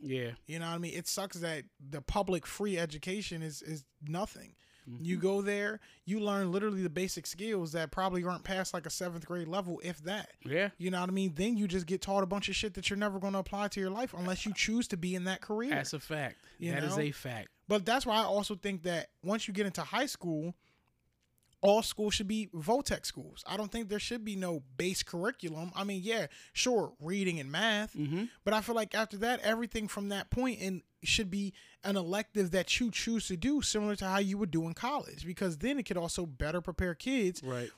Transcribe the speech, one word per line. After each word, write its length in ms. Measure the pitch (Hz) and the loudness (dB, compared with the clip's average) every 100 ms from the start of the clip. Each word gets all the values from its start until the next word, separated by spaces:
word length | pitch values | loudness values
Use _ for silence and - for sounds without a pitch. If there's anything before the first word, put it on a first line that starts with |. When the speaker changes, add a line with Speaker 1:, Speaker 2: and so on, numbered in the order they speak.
Speaker 1:
Yeah. 280 | 139 131 120 117 - | -4 -2 -2 -6 -10
Speaker 2:
You 120 | 165 | -6
know 80 | 165 | -4
what 60 | 170 | -4
I 20 | |
mean? 160 | 170 - | -4 -4
It 140 | 170 | -4
sucks 260 | - 190 175 | -4 -4 -4
that 260 | 170 156 - - 139 | -4 -4 -8 -16 -10
the 100 | 147 | -6
public 460 | - 202 190 175 - | 0 0 2 0 -2
free 300 | - 208 180 | -2 0 0
education 640 | 170 147 180 202 - 165 | 0 -4 -4 -4 -4 -6
is, 200 | 160 143 | -6 -8
is 220 | - 156 - _ 147 | -8 -8 -10 _ -6
nothing. 460 | 170 220 - - - _ _ - | -4 -4 -6 -18 -20 _ _ -14
Speaker 1:
Mm-hmm. 140 | 123 165 | -6 -2
Speaker 2:
You 120 | 180 | 2
go 240 | 190 202 | 4 4
there, 380 | 202 202 208 214 - - - | 2 0 0 -4 -10 -12 -4
you 140 | 214 | 0
learn 320 | 208 196 185 | 2 2 2
literally 300 | 185 214 190 | 2 2 0
the 80 | 180 | 0
basic 380 | 151 185 - - | 0 -2 -4 -6
skills 460 | 170 220 202 165 | -6 -2 0 0
that 180 | 165 160 | -2 -2
probably 320 | - 190 180 | 0 2 2
aren't 200 | 180 175 | 0 -2
past, 300 | - 190 185 | -2 -2 -2
like, 140 | 180 160 | -4 -4
a 20 | |
seventh 340 | - 180 170 - | -4 -4 -6 -6
grade 220 | 175 160 | -4 -2
level, 320 | 185 180 170 | -2 -2 -4
if 180 | 175 175 156 | -6 -6 -4
that. 240 | 208 - - | -6 -6 -10
Speaker 1:
Yeah. 260 | 123 156 196 - | -2 2 2 0
Speaker 2:
You 100 | 180 | -2
know 120 | 185 | 0
what 80 | 180 | 2
I 20 | |
mean? 220 | 190 190 147 | 2 2 2
Then 220 | 208 233 | 2 2
you 100 | 208 | 2
just 180 | 185 165 | 0 0
get 160 | 185 | -2
taught 220 | - 196 | 2 2
a 20 | 190 | 2
bunch 240 | 202 196 | 2 0
of 60 | 185 | 0
shit 180 | 220 190 | -2 -2
that 140 | 180 | -2
you're 80 | 202 | 2
never 220 | 208 196 | 2 0
gonna 180 | 196 196 | 0 0
apply 280 | 185 202 208 | 0 -2 -2
to 120 | 202 | 0
your 120 | 190 | -2
life 240 | 202 254 165 | 0 -2 -2
unless 280 | 180 185 214 | -2 0 -2
you 60 | |
choose 340 | 185 - 226 240 | 0 2 2 0
to 100 | 185 | -2
be 160 | 180 | -2
in 120 | 185 180 | 0 0
that 160 | 190 | -2
career. 280 | - 214 247 | -2 -2 0
Speaker 1:
That's 220 | 285 139 | 0 0
a 60 | 151 | -4
fact. 380 | - 156 131 - - - | -4 -2 -2 -6 -16 -8
Speaker 2:
You 140 | 170 | -2
Speaker 1:
That 120 | 143 147 | 0 0
is 100 | 147 | 2
Speaker 2:
know? 60 | |
Speaker 1:
a 80 | 147 | 0
fact. 380 | 143 135 117 95 _ - | -2 -6 -8 -10 _ 0
Speaker 2:
But 180 | 208 185 | 2 4
that's 200 | 254 254 | 2 4
why 100 | 220 | 4
I 80 | |
also 320 | 214 202 202 202 | 4 2 0 -2
think 260 | 202 190 | -4 -2
that 260 | 175 170 - _ | -2 -2 -4 _
once 240 | 170 220 214 | -2 -2 0
you 60 | |
get 140 | 196 202 | 0 0
into 140 | 175 | -2
high 260 | 147 214 269 | -2 0 0
school, 480 | - 175 156 165 - _ _ _ _ _ _ _ _ _ _ | -2 -2 -2 -2 -8 _ _ _ _ _ _ _ _ _ _
all 200 | 196 208 | 8 8
schools 320 | 220 - 208 | 6 0 2
should 140 | 196 196 | 2 2
be 220 | 220 208 | 0 0
vo-tech 520 | 165 151 247 285 - - | -2 2 4 2 -2 -2
schools. 380 | - 151 - - | -8 -10 -12 -6
I 120 | 196 | -4
don't 140 | 208 | -4
think 180 | 226 208 | -4 -2
there 100 | 208 | -2
should 240 | - 233 | -2 -4
be 120 | 214 196 | -4 -2
no 280 | 180 160 131 131 | -2 -2 -4 -2
base 260 | 180 185 | 0 0
curriculum. 680 | - 175 202 262 170 151 175 175 | -2 -2 -2 -2 -6 -6 -6 -4
I 80 | |
mean, 180 | 196 196 | -4 -2
yeah, 240 | 180 226 156 - - | -2 0 -2 -6 -6
sure, 400 | - 254 233 151 - | 0 4 4 2 -2
reading 380 | 151 202 190 165 | -2 0 2 0
and 120 | 135 | -2
math, 420 | 160 226 208 214 - | 0 2 2 0 -2
Speaker 1:
Mm-hmm. 300 | 147 170 233 - | 0 0 -2 -2
Speaker 2:
but 100 | - | 0
I 80 | 214 | 2
feel 140 | 202 233 | 2 0
like 200 | 214 208 | 0 0
after 220 | 214 202 | -2 0
that, 240 | 226 247 | 0 2
everything 460 | 208 226 240 226 214 | 2 2 0 -2 -2
from 220 | - 202 | -2 -2
that 200 | 196 - | -2 -2
point 300 | - 262 - | 0 0 0
in 240 | 190 185 - _ | -2 -2 -6 _
should 260 | - - 196 | 2 2 2
be 220 | 196 196 - - - | 0 -2 -6 -16 -6
an 120 | 196 196 | 0 2
elective 560 | 170 196 220 208 185 | 2 0 0 2 4
that 280 | 185 175 - | 4 4 4
you 120 | 247 | 2
choose 360 | - - 226 - | 0 0 0 0
to 100 | 180 | 0
do, 240 | 247 294 | 2 2
similar 340 | - 214 208 202 | 2 2 2 0
to 100 | 190 | 2
how 140 | 196 | 2
you 180 | 202 196 | 2 2
would 140 | 208 | 2
do 120 | 165 165 | 2 0
in 60 | |
college, 520 | 165 240 285 - 143 156 | -2 -2 -2 -4 -8 -8
because 320 | 180 190 151 | -2 0 0
then 200 | 220 285 | 0 0
it 40 | |
could 120 | 214 175 | 0 0
also 280 | 165 - 175 | 0 -2 -4
better 340 | 127 147 175 | -2 0 0
prepare 320 | 170 170 185 | -2 0 0
kids 480 | 165 247 269 190 180 | 0 0 2 2 0
Speaker 1:
Right. 280 | 131 123 120 | -2 -2 -4